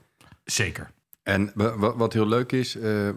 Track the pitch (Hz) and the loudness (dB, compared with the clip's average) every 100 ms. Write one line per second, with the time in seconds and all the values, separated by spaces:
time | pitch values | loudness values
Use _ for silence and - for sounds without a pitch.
0 | _ _ - - - - 90 - - _ | _ _ -20 -16 -4 -2 -2 -6 -14 _
1 | _ _ - 98 101 104 110 110 107 117 | _ _ 0 2 2 0 0 2 0 2
2 | 113 113 107 120 123 131 120 - 110 104 | 0 2 2 2 0 -2 -2 -4 -2 0
3 | 101 | -2